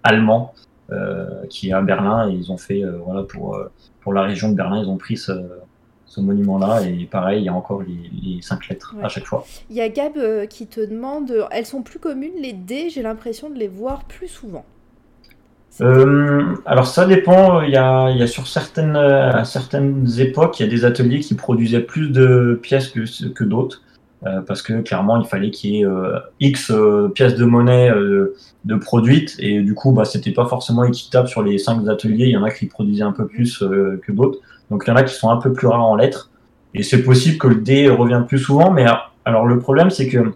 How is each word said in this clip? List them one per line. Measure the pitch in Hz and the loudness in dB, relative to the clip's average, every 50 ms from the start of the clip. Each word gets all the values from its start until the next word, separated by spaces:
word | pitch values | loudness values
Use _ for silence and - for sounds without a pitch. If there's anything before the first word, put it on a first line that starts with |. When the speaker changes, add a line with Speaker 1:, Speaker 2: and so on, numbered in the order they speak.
Speaker 1:
allemand, | - 117 110 113 110 107 110 120 123 - - _ _ _ _ _ _ - | 4 2 2 4 4 2 2 2 0 -6 -14 _ _ _ _ _ _ -12
euh, | - 98 95 98 92 90 90 92 95 95 95 98 | -10 -8 -8 -8 -8 -8 -10 -12 -12 -14 -16 -16
qui | - - - 95 | -14 -10 -6 -2
est | |
à | 92 95 | -2 0
Berlin, | 98 92 95 98 101 101 110 117 113 101 | 0 0 0 0 0 -2 0 0 -2 -2
et | 92 | -4
ils | 92 87 90 | -6 -8 -10
ont | 92 87 | -12 -12
fait, | - - 98 101 98 | -8 -6 -6 -4 -4
euh, | 92 87 85 85 | -6 -8 -10 -10
voilà, | 90 92 98 | -10 -8 -8
pour, | 98 98 - - - 101 - | -10 -10 -12 -12 -12 -10 -10
euh, | 50 - - _ _ _ _ _ _ | -10 -12 -14 _ _ _ _ _ _
pour | _ 95 | _ -4
la | 98 98 | -2 -2
région | 95 101 101 87 107 110 | -2 -2 -4 -4 -2 -2
de | 104 | -2
Berlin, | 92 95 90 98 110 | -2 -2 -4 -4 -4
ils | 107 95 | -4 -4
ont | 95 92 | -6 -8
pris | - - 117 | -6 -8 -8
ce, | 117 - - 95 92 90 90 90 87 90 _ _ _ _ _ _ _ _ | -8 -6 -8 -8 -8 -10 -14 -18 -20 -20 _ _ _ _ _ _ _ _
ce | _ _ - | _ _ -6
monument-là, | 98 98 101 101 101 98 95 95 95 101 113 113 | -4 -2 0 0 0 0 0 -2 0 0 0 0
et | 98 90 90 87 87 - | -2 -4 -6 -8 -10 -8
pareil, | - 98 90 95 101 107 | -6 -4 -2 -2 -2 -2
il | 101 | -2
y | 92 | -4
a | 87 | -6
encore | 92 90 - 101 98 | -6 -6 -8 -10 -10
les, | 95 90 87 85 85 85 87 - | -10 -12 -14 -14 -14 -14 -14 -12
les | 95 95 90 87 | -10 -10 -10 -12
cinq | - - 190 175 - - | -10 -10 -10 -10 -10 -14
lettres | - - - - 226 | -14 -14 -14 -20 -14
Speaker 2:
Ouais. | 208 - | -10 -10
Speaker 1:
à | 107 | -10
chaque | - - - | -10 -10 -12
fois. | - - - - - - - - - | -8 -10 -10 -10 -10 -20 -20 -20 -12
Speaker 2:
Il | 220 | -8
y | 240 | -6
a | 226 220 | -6 -4
Gab, | 226 285 277 302 294 302 | -4 -6 -6 -6 -6 -4
euh, | 254 220 220 214 202 | -4 -4 -4 -4 -6
qui | 214 - - 233 | -8 -12 -18 -20
te | 214 - 226 214 | -14 -8 -8 -8
demande, | 208 220 226 247 262 285 302 294 254 | -8 -8 -10 -10 -10 -8 -8 -8 -4
euh, | 247 220 214 - | -4 -4 -4 -4
elles | - 220 233 | -6 -8 -8
sont | - - 269 | -8 -10 -12
plus | 233 - - 330 | -12 -14 -16 -10
communes | - 339 285 262 277 320 370 339 | -10 -8 -8 -8 -10 -10 -10 -10
les | 277 254 | -12 -12
D, | 214 185 180 185 247 277 330 339 | -12 -14 -12 -10 -10 -8 -8 -8
j'ai | 311 277 | -8 -8
l'impression | 233 220 226 220 - 240 220 - - 302 | -8 -8 -10 -10 -10 -12 -12 -12 -12 -14
de | 294 254 | -10 -8
les | 220 196 | -10 -10
voir | 185 190 220 262 277 277 - | -8 -10 -8 -8 -8 -10 -12
plus | - - - 370 359 | -18 -16 -16 -16 -16
souvent. | - - - 220 175 143 - _ _ _ _ _ _ _ _ _ _ _ _ _ _ _ _ _ _ _ _ _ | -16 -18 -18 -16 -16 -16 -18 _ _ _ _ _ _ _ _ _ _ _ _ _ _ _ _ _ _ _ _ _
C'est | _ - 143 | _ 0 2
Speaker 1:
Euh, | 123 127 131 135 139 143 143 143 143 143 143 143 175 180 - - | 6 8 8 8 6 6 4 2 2 2 0 0 0 -4 -6 -2
alors | - 135 127 127 | 0 2 2 2
ça | 127 - 175 185 | 2 2 2 4
dépend, | 190 190 185 - 175 180 185 190 190 180 165 | 4 4 4 6 6 6 8 8 6 6 4
il | 151 143 | 2 2
y | 135 | 2
a, | 135 131 131 131 131 131 131 | 4 4 4 4 4 2 2
il | 127 123 | 2 2
y | |
a | 120 120 | 0 0
sur | - - 131 | -2 -6 -12
certaines, | - - 156 - - - 160 156 156 151 | -6 -6 -6 -6 -6 -4 -2 -2 0 2
euh, | 147 143 139 139 135 135 127 | 4 4 4 4 4 4 2
à | 120 113 113 | 2 0 -2
certaines | 120 - 131 127 - - 143 139 139 139 135 127 120 113 120 | -4 -6 -8 -8 -4 -2 -2 0 0 0 0 0 -2 2 0
époques, | 135 131 127 151 143 123 - - | 0 0 2 0 0 0 0 -2
il | |
y | 113 | -2
a | 107 | -2
des | 117 117 120 | 0 2 2
ateliers | 123 120 - 127 120 131 147 | 2 2 2 0 0 0 0
qui | 147 - 107 | -2 -4 -6
produisaient | 98 - - 117 113 117 110 117 120 | -6 -2 -2 0 0 0 0 0 -2
plus | 120 - - 156 156 143 | -2 -2 -4 -4 -4 0
de | 131 131 131 127 127 123 123 120 120 117 | 4 4 6 6 6 4 4 2 0 -2
pièces | - - 135 135 131 - | -2 -2 -2 0 0 -2
que, | - 113 110 110 - - 110 101 | -6 -8 -8 -8 -10 -10 -10 -10
que | - - 113 | -6 -4 -2
d'autres, | 101 101 117 - - - - _ _ _ _ _ _ _ _ - | -2 0 -2 -2 -4 -8 -16 _ _ _ _ _ _ _ _ -8
euh, | 95 95 95 | -8 -6 -8
parce | 87 - 95 - | -6 -8 -10 -10
que | - - 110 113 | -6 -6 -6 -6
clairement | 110 - 101 90 95 104 117 117 | -4 -4 -4 -2 0 0 0 0
il | 101 | 0
fallait | - - 95 101 107 | -2 -4 -4 -4 -4
qu'il | - - - 101 | -6 -6 -6 -4
y | 104 107 | 0 0
ait, | 104 | 0
euh, | 98 190 - - 90 - - - - _ _ | 0 0 -2 -4 -4 -6 -6 -8 -12 _ _
X, | 139 139 127 127 - - | 0 0 0 0 -2 -2
euh, | 113 107 107 104 104 104 101 101 | 2 4 4 4 4 2 0 0
pièces | - - 135 120 - | 2 2 2 2 4
de | 110 120 | 2 2
monnaie, | 117 117 120 120 123 123 123 123 120 | 4 4 4 4 4 6 6 6 4
euh, | 110 104 101 101 101 98 98 95 - - - _ _ _ - | 4 2 2 2 2 2 0 0 -4 -10 -20 _ _ _ -8
de | 107 107 | -4 -4
produites, | 101 - - - 117 110 123 139 160 151 - - - | -4 -2 0 0 2 4 4 4 4 2 -2 -10 -8
et | - 104 101 104 | -4 -2 0 0
du | 101 101 104 | 0 0 -2
coup | - - 135 | 0 2 2
bah, | 127 113 107 | 2 2 2
c'était | 104 - 95 - 104 | 0 -2 -6 -4 -2
pas | 95 - 123 | -2 -2 -2
forcément | 123 123 127 - - 120 120 123 | -2 -2 -6 -4 -2 0 2 2
équitable | 120 120 - - - - 127 123 123 | 0 0 -2 -8 0 0 0 0 0
sur | - 113 | -2 -4
les | 104 101 101 98 | -2 -2 -2 -2
cinq | - - 117 113 104 | -2 -2 -2 -2 0
ateliers, | 107 107 - - 110 107 110 123 | -2 -2 -2 -2 -2 0 2 2
il | 127 | 2
y | 120 101 | 2 2
en | 101 | 0
a | 110 | -2
qui | 107 - - | -4 -6 -8
produisaient | - - - 107 101 104 104 107 | -10 -6 -4 -2 -2 0 0 -2
un | 104 | -4
peu | 98 - 107 | -4 -4 -6
plus, | - - 120 120 117 - - | -6 -2 -4 -4 -4 -2 -4
euh, | 101 95 95 98 98 98 95 92 | -4 -2 0 0 0 0 -2 -6
que | - - | -8 -6
d'autres, | 101 101 131 143 135 - _ _ - _ _ _ | 0 0 0 0 0 -4 _ _ -20 _ _ _
donc | 110 98 - | -6 -4 -2
il | - | 2
y | 117 | 4
en | |
a | 127 | 4
qui | 135 131 - | 4 2 -2
sont | - - 113 | -2 0 0
un | 117 | 0
peu | 123 - 131 | 2 0 -2
plus | 127 - - | -2 2 2
rares | 120 117 120 117 | 2 2 4 4
en | 113 107 | 2 4
lettres, | 104 120 139 143 - - _ _ _ _ _ _ _ _ _ | 4 2 2 0 -6 -14 _ _ _ _ _ _ _ _ _
et | _ 107 | _ -6
c'est | 104 - - 123 | -2 2 2 2
possible | 123 127 127 127 - 165 156 | 6 6 4 6 6 2 0
que | - - 127 | 2 4 2
le | 113 | 4
D | 107 107 120 135 139 143 139 | 4 2 2 4 6 6 6
revient | 120 117 120 117 123 120 120 | 6 4 2 2 2 0 0
plus | - 139 131 | 0 -2 -2
souvent, | 123 - 139 147 165 190 | 0 2 4 4 6 6
mais | 190 147 123 | 6 4 4
a-, | 117 117 - - - _ _ _ | 4 2 2 -2 -12 _ _ _
alors | 123 117 110 113 | 0 0 2 2
le | 120 123 120 | 2 2 0
problème | - - 135 147 170 185 | 2 2 4 4 4 4
c'est | 185 - 135 127 | 2 0 -4 0
que | 127 123 113 110 98 | 0 0 0 0 -4